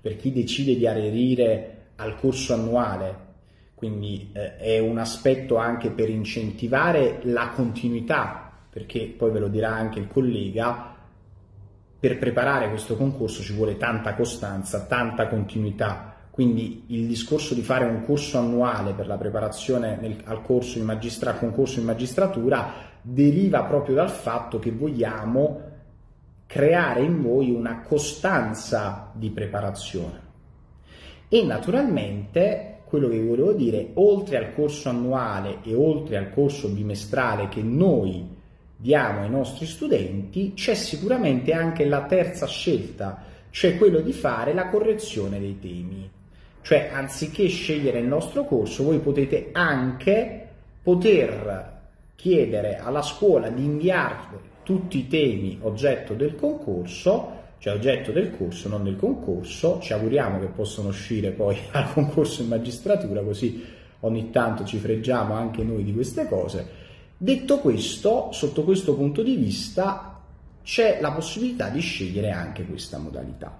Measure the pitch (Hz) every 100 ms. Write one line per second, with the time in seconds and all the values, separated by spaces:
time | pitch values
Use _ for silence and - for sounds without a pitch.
0 | 110 101 131 127 113 - 139 117 117 110
1 | 107 113 127 123 117 107 - - - -
2 | 107 - 135 120 - 117 113 120 120 92
3 | 95 92 - - _ _ - - 113 104
4 | 104 98 101 101 104 - 113 110 113 113
5 | 113 - 135 131 - 117 117 120 120 110
6 | 110 110 104 - 107 - 113 131 170 160
7 | 127 - 123 120 120 - 117 107 123 120
8 | 117 151 98 - - - - - - 120
9 | 110 - 117 107 101 107 110 110 110 107
10 | 98 - 127 110 98 104 117 120 - -
11 | - - - - - - - - _ -
12 | 123 120 123 120 127 139 110 107 - 110
13 | 135 131 110 - 95 104 107 101 120 110
14 | 110 104 117 117 104 98 95 101 - 123
15 | 117 113 113 110 98 110 104 101 107 95
16 | 107 - - - 123 113 113 - - 117
17 | 117 113 - 147 - 123 104 131 120 113
18 | 113 143 - 131 117 120 123 110 101 98
19 | 98 101 107 107 107 - - 127 113 98
20 | 113 107 - 110 - 123 120 117 110 107
21 | 117 110 123 113 117 104 135 127 113 110
22 | 123 - 190 190 120 131 123 - - -
23 | 117 127 143 151 196 147 107 143 143 135
24 | 185 190 - 120 - 110 117 113 151 127
25 | 110 110 107 123 147 - - - - -
26 | - - - - - - 143 175 160 120
27 | 147 170 123 127 131 120 117 117 - 151
28 | 147 - 185 170 110 110 - 113 104 101
29 | - 110 110 104 101 101 101 98 - 92
30 | 85 - - - - - - - - -
31 | - - - 233 180 110 - 240 285 147
32 | 101 101 - 170 196 - - - - 147
33 | 127 113 113 117 165 208 120 - - -
34 | 202 196 - 131 110 - 147 143 135 120
35 | 123 131 117 98 98 90 107 113 156 151
36 | - 104 98 - 143 - 104 98 104 101
37 | - - 123 104 98 - 110 131 185 135
38 | 98 90 87 - - - - - 110 147
39 | 120 101 101 131 127 - 160 - 302 123
40 | 90 95 - 180 190 - - 214 - 143
41 | 190 254 170 127 127 165 165 160 143 143
42 | 139 185 180 - 135 - - 135 - -
43 | 98 92 - - - - 180 180 208 165
44 | 160 - 139 113 123 175 180 208 220 208
45 | - 110 98 101 98 95 92 87 90 95
46 | 98 - - - - - - 151 - 135
47 | 135 - 156 - 185 - - 151 139 120
48 | 120 147 - 277 285 127 104 - 139 156
49 | 143 139 139 147 - 170 170 139 127 123
50 | - 208 247 - - - - - - 175
51 | 220 190 113 - 104 95 92 - - _
52 | - - 180 175 113 107 104 98 120 143
53 | 139 - 208 147 117 120 143 147 170 180
54 | 127 110 - 101 - - - 185 - 135
55 | 123 160 139 98 98 95 110 104 139 123
56 | - 107 147 - 285 302 - 90 87 -
57 | 175 226 - - - - - 101 123 123
58 | - 160 196 - 87 - 98 104 98 95
59 | - 135 - 87 90 - 160 180 - 107
60 | 113 139 117 98 95 90 101 - 98 98
61 | - 110 98 98 101 98 - 143 - -
62 | 143 - 147 - 117 113 120 120 196 202
63 | 117 98 101 101 120 - - - - -
64 | 113 113 110 131 117 107 101 110 110 110
65 | 117 123 104 107 117 107 113 113 101 107
66 | 131 - 302 95 98 95 - - - -
67 | - - 190 269 - 277 147 110 - -
68 | 202 240 - - 143 - 156 190 160 135
69 | 143 147 226 240 107 95 - - 196 196
70 | - - - - - - - - 220 -
71 | 151 151 160 - 247 240 98 135 170 -
72 | 95 98 104 87 80 - 87 78 - 69
73 | 78 69 67 - -